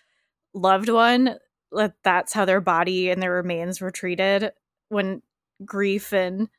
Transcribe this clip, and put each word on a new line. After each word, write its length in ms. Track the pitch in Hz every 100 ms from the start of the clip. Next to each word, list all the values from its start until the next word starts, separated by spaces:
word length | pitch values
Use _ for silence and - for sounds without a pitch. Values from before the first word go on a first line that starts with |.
| _ _ _ _ _
loved 340 | 202 190 190 220
one, 500 | 226 233 247 254 - _ _ _
that 240 | 202 208 -
that's 300 | 190 180 -
how 140 | 214 190
their 160 | 190
body 480 | 180 165 175 185 180
and 120 | 180
their 100 | 185
remains 460 | 180 180 165 175 180
were 80 | 190
treated 640 | - 185 175 190 196 214 - _ _ _
when 320 | 214 190 190 - _ _ _ 196
grief 480 | 196 202 196 -
and 340 | 202 180 190 220